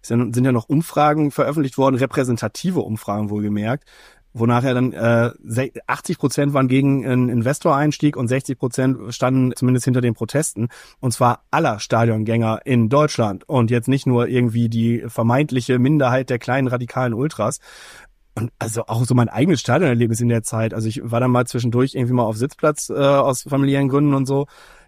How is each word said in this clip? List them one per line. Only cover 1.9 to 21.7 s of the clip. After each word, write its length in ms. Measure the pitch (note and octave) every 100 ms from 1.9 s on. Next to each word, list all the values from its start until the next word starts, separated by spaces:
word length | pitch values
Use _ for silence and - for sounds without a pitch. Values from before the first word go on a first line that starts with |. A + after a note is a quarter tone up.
| B2
repräsentative 840 | C3 D3+ B2+ A#2 - - F3+ E3+
Umfragen 500 | G#2+ G#2+ - G#2 G#2
wohlgemerkt, 540 | G#2 G#2 G#2 A2 C#3 _ - - _ _ A2+
wonach 280 | A#2 A#2+ C3
ja 80 |
dann, 180 | B2 B2+
äh, 400 | D2+ A#2 A#2 A#2 - -
se-, 260 | A#2 C3+ - -
achtzig 300 | C3+ - E3+
Prozent 360 | C#3+ - C#3+
waren 140 | C#3+ C3
gegen 400 | C3 C#3 C#3 A#2+
einen 220 | B2+ B2
Investoreinstieg 880 | A#2+ A#2 D3 E3+ C#3 D3+ - D3 C#3
und 100 | A#2
sechzig 320 | C3 - B2+
Prozent 380 | B2+ C3 C3 C3 A2+ -
standen 380 | B2+ C3 B2+ -
zumindest 300 | C3 B2+ C3
hinter 160 | B2+
den 120 | A#2+
Protesten, 540 | A2 A2 C#3+ D#3 - A#2 - - _
und 140 | B2+
zwar 320 | - B2 - _
aller 280 | C#3+ D3+ G2+
Stadiongänger 800 | - A#2 A#2 A2 A2 A#2 A2+ A2 -
in 240 | B2 A2
Deutschland 580 | C#3+ D3+ - G#2+ F#2+ -
und 240 | C3+ A2+
jetzt 160 | A#2+ C3
nicht 180 | C3+ C3+
nur 220 | A#2+ A#2
irgendwie 400 | B2 A#2+ A2+ A#2
die 380 | A2+ A2+ A#2 A2+
vermeintliche 720 | - A#2 B2+ D3+ C3 B2 B2
Minderheit 500 | C3 D3+ B2 C3 B2+
der 100 | A#2+
kleinen 280 | - C3 B2+
radikalen 460 | B2 B2 B2+ B2
Ultras. 480 | A2 D3+ - A2 - - - - - - _ _ -
Und 140 | A#2 -
also 280 | A2 A2 G#2+
auch 180 | A#2 B2
so 100 | B2+
mein 140 | A2+
eigenes 320 | G#2 E3+ C#3+
Stadionerlebnis 580 | - C#3 D#3+ A#2 A#2 A2+
in 80 | A#2+
der 160 | A#2
Zeit, 300 | - A2+ A2
also 160 | A2+ A2
ich 100 | A2+
war 200 | A#2 A#2
dann 100 | B2+
mal 160 | B2 B2
zwischendurch 480 | B2+ A#2+